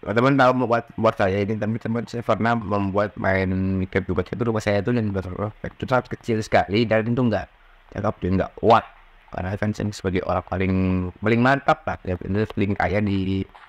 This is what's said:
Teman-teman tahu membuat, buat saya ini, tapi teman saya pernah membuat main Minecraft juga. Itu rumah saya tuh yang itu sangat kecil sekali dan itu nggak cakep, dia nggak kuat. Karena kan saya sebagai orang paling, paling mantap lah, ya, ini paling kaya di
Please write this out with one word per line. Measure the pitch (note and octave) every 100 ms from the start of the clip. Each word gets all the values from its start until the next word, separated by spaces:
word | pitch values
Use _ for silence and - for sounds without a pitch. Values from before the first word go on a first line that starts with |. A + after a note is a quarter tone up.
Teman-teman | - G#2+ B2+ C#3
tahu | B2+ B2+
membuat, | B2 A#2 - -
buat | A2 -
saya | G2+ G2
ini, | G2+ A2
tapi | G#2 A2+
teman | - A#2 A2+
saya | A#2 A#2
pernah | G#2+ A2 A#2
membuat | G2+ G#2 G2 F#2+ G#2 -
main | G2 F#2+ F#2+
Minecraft | F#2 F#2+ F#2+ F#2 G2 F#2
juga. | F2+ F#2
Itu | - A#2+
rumah | A2
saya | G#2+ G2+
tuh | G2 A#2+
yang | G#2+
itu | G2 F#2 F#2 G#2 - - - G2+
sangat | B2+ -
kecil | - - A2
sekali | A2 G2+ E2+ G2+ A#2
dan | A2 A2
itu | A#2+
nggak | B2 G2 - _ - - _
cakep, | - G2+ -
dia | F2+ F#2+
nggak | - -
kuat. | G2 A2+ - - - - _
Karena | - F#2 G2+
kan | G#2+ G#2
saya | G#2
sebagai | G2 G2 F2+ -
orang | F2+ -
paling, | F#2 F#2+ F#2+ F#2 F#2 F2+ -
paling | G#2 A#2
mantap | B2+ C#3 - - -
lah, | F#2+
ya, | - F2+
ini | - G2 A2
paling | - G2+ G2
kaya | E2+ G2
di | G#2+ G2 F#2+ F#2+ F#2+ -